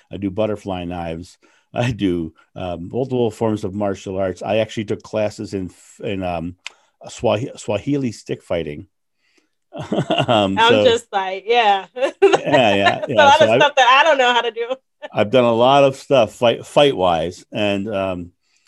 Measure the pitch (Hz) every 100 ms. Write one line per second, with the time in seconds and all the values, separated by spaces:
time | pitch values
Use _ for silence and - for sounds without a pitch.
0 | _ 92 101 92 107 101 101 90 87 90
1 | 85 82 85 _ _ _ _ 113 123 110
2 | 98 87 80 - _ - 92 85 90 107
3 | 131 127 117 117 113 107 104 98 104 95
4 | - 95 95 90 - 107 110 - 104 120
5 | - 110 107 - 107 101 90 - _ -
6 | 123 98 92 85 85 92 - - _ _
7 | - - 120 107 127 - - 104 139 143
8 | 131 104 - 127 - 87 76 73 101 _
9 | _ _ _ _ _ _ _ - - -
10 | 147 - 120 113 101 98 226 220 156 226
11 | - 202 190 190 190 240 220 196 185 254
12 | 262 - 392 - - 143 117 101 98 -
13 | - - 285 302 302 233 294 269 247 262
14 | 320 277 247 247 233 220 233 262 _ _
15 | 294 - 104 127 120 113 123 143 139 135
16 | - 139 110 - 117 120 - - 147 117
17 | 90 82 85 - - - 104 101 98 101
18 | 95 90 87 _ _ _